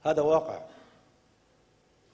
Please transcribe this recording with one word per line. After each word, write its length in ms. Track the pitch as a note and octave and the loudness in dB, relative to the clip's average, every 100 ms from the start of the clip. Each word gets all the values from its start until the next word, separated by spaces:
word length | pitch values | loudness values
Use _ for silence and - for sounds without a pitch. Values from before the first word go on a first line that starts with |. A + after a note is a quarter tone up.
هذا 180 | C#3+ D#3 | 0 0
واقع، 400 | D3 D#3+ D#3 F#2+ - - - - _ _ _ _ _ _ _ _ _ _ _ | 2 2 0 -12 -14 -20 -20 -20 _ _ _ _ _ _ _ _ _ _ _